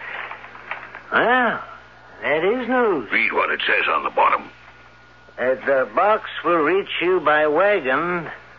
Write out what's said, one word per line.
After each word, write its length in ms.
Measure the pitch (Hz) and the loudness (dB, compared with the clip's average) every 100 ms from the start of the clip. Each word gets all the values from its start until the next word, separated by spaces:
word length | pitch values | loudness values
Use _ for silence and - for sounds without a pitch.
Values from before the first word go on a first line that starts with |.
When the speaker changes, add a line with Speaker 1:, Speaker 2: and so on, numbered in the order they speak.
| - - - - - - - - - - - | -12 -12 -12 -14 -16 -18 -14 -14 -14 -18 -4
Speaker 1:
Well, 500 | - 202 262 226 - - - - - - - | 0 2 2 2 -2 -8 -18 -20 -20 -20 -8
that 200 | 127 156 | -2 0
is 240 | 185 254 233 | 2 0 0
news. 460 | 254 233 156 104 | 2 2 0 -2
Speaker 2:
Read 200 | 117 113 | -2 0
what 160 | - - | 0 -2
it 100 | - - | -2 0
says 200 | - 85 | 0 0
on 140 | 78 | -2
the 60 | - | 0
bottom. 400 | - - 113 - - - - - - - - - - | 2 2 2 -4 -18 -20 -20 -20 -20 -20 -20 -18 -4
Speaker 1:
Uh, 160 | 123 131 135 | -2 0 0
the 220 | 135 117 | 0 2
box 360 | 120 202 214 - - | 2 2 2 -2 -4
will 160 | 156 170 | 0 2
reach 280 | 143 190 - - | 2 2 -2 -2
you 180 | 175 185 | 0 2
by 260 | 147 151 151 | 4 4 4
wagon 840 | 151 202 202 131 139 175 175 147 - - | 4 4 2 2 0 0 -4 -6 -12 -18